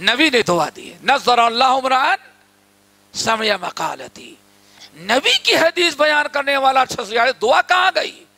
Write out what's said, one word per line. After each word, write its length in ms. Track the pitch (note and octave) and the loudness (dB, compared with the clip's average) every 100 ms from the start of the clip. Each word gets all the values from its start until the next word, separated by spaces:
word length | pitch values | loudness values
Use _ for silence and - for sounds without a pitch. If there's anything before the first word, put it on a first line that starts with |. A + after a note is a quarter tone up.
نبی 300 | F#3+ A#3+ D#4 | -2 2 2
نے 120 | B3 | 2
دعا 260 | G3 F3 D3 - | 0 0 -2 -6
دی 160 | - | -20
ہے، 60 | - | -10
"نصر 360 | - B3+ - A#3+ | -2 0 2 2
اللہ 260 | A#3 A3+ | 2 2
امرأن 520 | C4 C4 C4 C4 D4 F#4+ - _ _ _ _ _ _ _ _ | 2 2 0 0 0 -2 -6 _ _ _ _ _ _ _ _
سمع 340 | - A3+ A3+ A3 G3 | -8 -2 -2 0 -2
مقالتی۔" 760 | F3 - D#3+ B2+ B2 - C3+ A2 _ _ _ - - D3+ | -4 -8 -8 -8 -14 -20 -20 -20 _ _ _ -20 -20 -14
نبی 360 | F3+ B3 G#4 - | -2 0 2 0
کی 140 | - F4 | 0 2
حدیث 400 | E4 F4 E4+ C#4+ | 2 2 -2 0
بیان 300 | D4+ D4+ D4 | 0 2 0
کرنے 240 | C#4+ C#4 C#4 | -4 -2 0
والا 240 | C4+ C4 | 2 2
اچھا 240 | B3+ - | 0 -4
سے 100 | G#3 | -6
یاد، 280 | A3+ B3 B3 | 0 0 0
دعا 200 | A3 D#4+ | 2 2
کہاں 280 | - F4+ F#4 | 2 2 2
گئی؟ 300 | - - - - | 0 -4 -10 -20